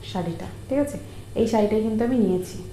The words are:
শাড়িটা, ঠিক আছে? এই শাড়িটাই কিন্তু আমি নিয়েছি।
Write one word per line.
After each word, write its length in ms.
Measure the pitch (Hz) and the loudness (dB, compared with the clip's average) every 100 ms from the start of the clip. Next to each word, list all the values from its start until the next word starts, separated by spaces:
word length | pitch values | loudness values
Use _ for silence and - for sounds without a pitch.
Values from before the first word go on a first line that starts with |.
| - | -6
শাড়িটা, 320 | 190 165 165 - - - | -6 -4 -6 -8 -12 -2
ঠিক 100 | 269 | 0
আছে? 180 | 285 - - - - - | 0 -4 -12 -14 -8 0
এই 120 | 226 | 2
শাড়িটাই 340 | 226 214 214 | 4 4 4
কিন্তু 240 | 220 220 240 | 2 2 2
আমি 120 | 262 | 4
নিয়েছি। 400 | 190 185 - - - | 4 4 0 -8 -12